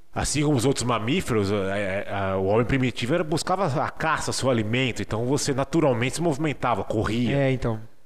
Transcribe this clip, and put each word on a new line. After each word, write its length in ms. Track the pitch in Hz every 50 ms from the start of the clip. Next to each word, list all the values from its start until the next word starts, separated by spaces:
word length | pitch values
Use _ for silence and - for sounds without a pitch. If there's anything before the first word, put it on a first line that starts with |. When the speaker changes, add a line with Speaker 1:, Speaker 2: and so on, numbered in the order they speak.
| - - -
Speaker 1:
assim 300 | 117 95 - - 143 151
como 120 | 147 147
os 80 | 123 107
outros 180 | 139 135 - 117
mamíferos, 680 | 123 120 110 107 120 151 190 - - 123 107 101 95
é, 540 | 104 104 95 95 98 104 104 92 95 101 98
é, 60 | - 101
a, 240 | 98 98 95 95
o 80 | 95 95
homem 200 | 95 104 117 123
primitivo 500 | 101 139 135 127 123 - - 123 113 156
era, 80 | 180 180
buscava 420 | 151 165 143 - - 185 190 196 160 127 151 123
a 60 | 104
caça, 420 | - - 143 - 151 - - -
seu 180 | - - 123 135
alimento. 520 | 127 113 107 104 117 127 131 123 104 -
Então 240 | 101 - 113 107 120
você 280 | 123 143 127 - - 135
naturalmente 640 | 123 139 - - 165 160 143 123 113 120 135 -
se 40 | -
movimentava, 640 | 170 175 139 123 160 156 131 - - 123 117 95 90
corria. 520 | - - 107 101 104 110 120 123 113 143
Speaker 2:
É, 160 | 143 139 135
então. 280 | 131 127 - 120 110 110 110 - - - -